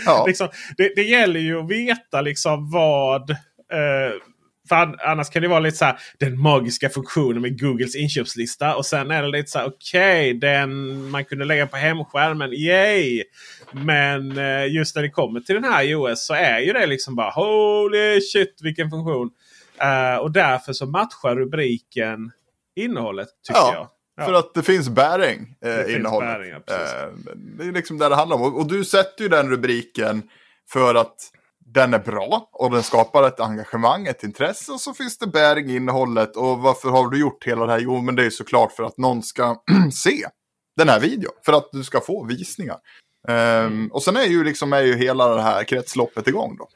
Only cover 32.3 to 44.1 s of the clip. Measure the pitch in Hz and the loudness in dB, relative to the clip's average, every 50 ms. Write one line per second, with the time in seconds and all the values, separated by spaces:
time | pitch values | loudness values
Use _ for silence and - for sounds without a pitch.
32.3 | 208 220 220 _ - - 131 123 123 120 110 - - 117 110 - - 143 135 127 | -4 -4 -4 _ -6 -2 -2 0 0 0 0 2 2 2 4 4 4 4 4 4
33.3 | 127 - 113 110 107 107 107 - - 113 113 120 156 196 202 139 123 - 107 104 | 2 0 -4 -4 -4 -6 -8 -8 -4 0 2 2 2 0 -2 -6 -8 -8 -8 -8
34.3 | - - 143 175 214 - - - 269 254 - 285 247 - 262 233 - - 233 190 | -6 -4 -4 -4 -4 -6 -10 -12 -10 -10 -10 -10 -10 -10 -10 -10 -10 -8 -6 -2
35.3 | 156 156 151 147 147 151 143 131 127 127 127 127 131 131 127 123 113 113 110 110 | 2 4 6 6 4 2 0 -4 -4 -2 -2 0 0 0 0 0 2 2 0 0
36.3 | - 120 127 127 127 120 131 135 127 - - 131 127 131 127 120 135 143 147 135 | 0 -2 0 0 0 2 2 2 2 2 0 2 2 2 2 2 2 0 0 0
37.3 | - - - 120 117 117 113 117 117 113 120 127 127 123 123 127 123 127 123 110 | -2 -4 -4 -2 0 0 2 2 2 0 0 0 -2 -2 -2 0 0 0 0 0
38.3 | - - 107 - 123 120 113 110 - - 113 113 - 127 131 127 123 117 - - | -2 -6 -4 0 2 4 4 2 0 -4 -8 -8 -4 -2 0 0 0 -2 -6 -8
39.3 | - - 123 120 117 - _ - 185 190 175 139 - - - 190 294 - 90 - | -4 -2 0 0 -2 -2 _ 4 4 6 4 4 2 0 0 0 0 0 -4 -10
40.3 | - _ _ _ _ _ _ _ - 160 160 147 113 107 135 - 131 - - - | -14 _ _ _ _ _ _ _ 0 2 4 6 6 4 4 2 0 -2 -6 -8
41.3 | - _ - 156 151 143 143 - - 139 131 - - 123 - - 190 208 117 113 | -10 _ 0 4 4 4 2 0 -8 -12 -6 -2 -2 -2 -2 -2 -6 -8 -6 -8
42.3 | 127 151 - - - - 160 - 85 - _ _ - _ _ _ _ _ - 117 | -8 -8 -10 -12 -12 -10 -10 -10 -12 -12 _ _ -20 _ _ _ _ _ -6 -2
43.3 | 117 117 117 117 113 113 113 110 107 110 110 110 - 139 - 185 | 0 2 4 4 4 2 2 0 -2 -4 -4 -4 -4 -2 0 0